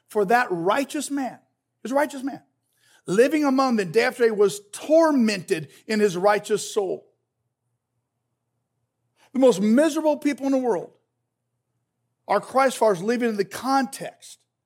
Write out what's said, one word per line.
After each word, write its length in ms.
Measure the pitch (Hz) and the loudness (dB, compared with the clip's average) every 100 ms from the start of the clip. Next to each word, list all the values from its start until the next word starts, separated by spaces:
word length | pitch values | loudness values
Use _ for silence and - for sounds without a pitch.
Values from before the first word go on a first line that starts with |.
| _ | _
For 180 | 214 196 | -4 0
that 220 | 240 240 | 0 0
righteous 580 | 175 170 269 277 302 - | -2 -2 -2 -2 -8 -8
man, 300 | 285 247 143 _ _ _ _ | -8 -8 -12 _ _ _ _
this 100 | 214 | -6
righteous 300 | 269 294 277 | -2 -2 -6
man, 220 | 262 - - _ _ _ _ _ - | -12 -12 -18 _ _ _ _ _ -2
living 360 | 190 277 311 | 2 4 2
among 340 | 285 262 269 226 | 2 2 2 0
them 140 | 185 | 0
day 120 | 214 | 0
after 220 | 247 247 233 | 0 2 0
day, 60 | |
was 300 | 208 202 196 - | 4 2 0 -12
tormented 1000 | - - 320 320 277 220 196 - 165 151 - - | -16 2 4 4 4 2 -2 -4 -6 -6 -16 -6
in 120 | 214 | 0
his 160 | 208 175 | 0 2
righteous 560 | 202 208 208 208 - | 2 2 0 -4 -4
soul. 400 | 220 190 156 - _ _ _ _ _ _ _ _ _ _ _ _ _ _ _ _ _ _ _ _ _ _ | -4 -4 -6 -12 _ _ _ _ _ _ _ _ _ _ _ _ _ _ _ _ _ _ _ _ _ _
The 60 | 247 | 2
most 200 | 262 190 | 2 4
miserable 580 | 214 233 320 302 311 294 | 2 4 2 0 -2 0
people 280 | 285 269 269 | -2 -4 -2
in 60 | |
the 80 | 269 | -2
world 320 | 247 175 - _ _ _ _ _ _ _ _ _ _ _ _ _ - | 0 -4 -6 _ _ _ _ _ _ _ _ _ _ _ _ _ -4
are 120 | 196 | -2
Christ 380 | 202 254 269 - | 0 0 0 2
followers 240 | 220 175 | 2 2
living 280 | 202 240 233 | 0 -2 -2
in 80 | 208 | -2
the 60 | |
context 960 | 196 - 247 269 262 - 151 - - - _ _ | -6 -6 0 0 0 -6 -14 -14 -20 -20 _ _